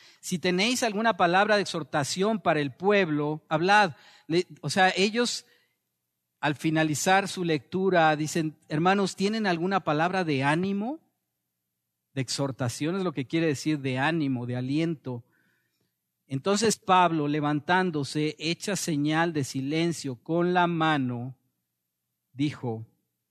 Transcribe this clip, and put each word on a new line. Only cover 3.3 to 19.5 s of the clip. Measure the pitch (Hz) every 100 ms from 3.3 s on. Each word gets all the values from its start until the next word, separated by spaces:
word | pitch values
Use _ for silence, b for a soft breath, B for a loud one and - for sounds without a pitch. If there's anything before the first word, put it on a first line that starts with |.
| 156 -
hablad." | 160 180 208 185 - B B -
Le, | 170 - 147
o | 147
sea, | 190 185 180
ellos | 208 226 240 - - b b b _ _ _ _ _ _
al | 147 139
finalizar | 165 156 156 147 185 190 196
su | 185
lectura | 170 151 - 185 190 180 160 151
dicen, | 156 175 156 - -
"Hermanos, | 156 180 202 185 -
¿tienen | 196 226 202
alguna | 170 185 190
palabra | - 147 175 190
de | 160 135
ánimo?" | 143 160 190 196 226 320 _ _ _ _ _ _ _ _ _ _ _
De | 135
exhortación | 123 - 139 123 120 - 151 196
es |
lo | 185
que | 139 131
quiere | 165 165
decir | 131 156 151
de | 135 127
ánimo, | 147 165 139 123 120
de | 123
aliento. | 131 147 165 165 131 120 - _ _ _ _ _ _ _ _ _ _
Entonces | 135 190 208 220 -
Pablo, | - 185 175 165 147
levantándose, | 151 147 147 - 185 185 151 139 151 151 -
hecha | 160 170 - 185
señal | - 147 147 160 170
de | 151
silencio | 131